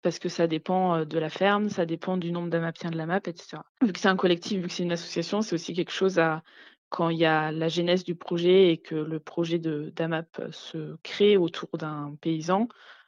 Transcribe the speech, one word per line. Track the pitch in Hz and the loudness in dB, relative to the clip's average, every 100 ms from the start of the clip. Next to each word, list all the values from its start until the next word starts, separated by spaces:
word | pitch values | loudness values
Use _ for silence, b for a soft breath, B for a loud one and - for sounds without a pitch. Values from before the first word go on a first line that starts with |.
parce | 180 165 | -2 -4
que | 185 | -8
ça | - 170 | 0 0
dépend, | 160 - 185 185 165 | 0 0 0 2 0
euh, | 151 | 0
de | 165 | -2
la | 156 | -4
ferme, | - 190 202 208 | 0 2 2 0
ça | 202 170 | -2 -2
dépend | 165 190 185 | -2 -2 -2
du | 170 | -2
nombre | 175 175 | -4 -2
d'amapiens | 165 165 160 170 | -2 -2 -4 -6
de | 165 | -6
la | 160 | -2
map, | 185 185 | -2 -2
et | 170 | -12
cetera. | - 156 - _ | -14 -16 -16 _
Vu | 240 | 0
que | 175 | 2
c'est | 202 | 2
un | 190 | 2
collectif, | 185 170 - 202 | 2 2 0 -4
vu | 175 | -4
que | |
c'est | - | -4
une | 175 | -2
association, | 170 165 - 165 202 | -2 -4 -6 -2 -2
c'est | 214 | -2
aussi | 165 165 | -4 -4
quelque | 170 165 | -4 -4
chose | - 190 185 | 0 2 4
à, | 165 160 b b b b _ | 2 0 b b b b _
quand | - 165 | -2 0
il | 165 | 4
y | 165 | 4
a | 156 156 | 4 0
la | 156 160 | -2 -2
genèse | 165 175 185 | 0 2 2
du | 180 175 | 0 -8
projet | - 175 175 185 185 | -4 0 6 8 8
et | 165 | 4
que | - 160 | -2 -6
le | 151 160 | -4 -6
projet | - - 165 170 | -6 -4 -2 0
de, | 160 151 151 - | -2 -4 -6 -4
d'amap | 165 165 165 - - | -2 -2 -6 -10 -10
se | 160 - 165 151 160 | -12 -12 -10 -10 -12
crée | - - 202 202 | -12 4 6 6
autour | 170 - - 165 | 4 -2 -8 -6
d'un | 156 151 147 147 | -6 -6 -8 -6
paysan, | 170 160 160 190 233 B B B | -2 -2 2 2 0 B B B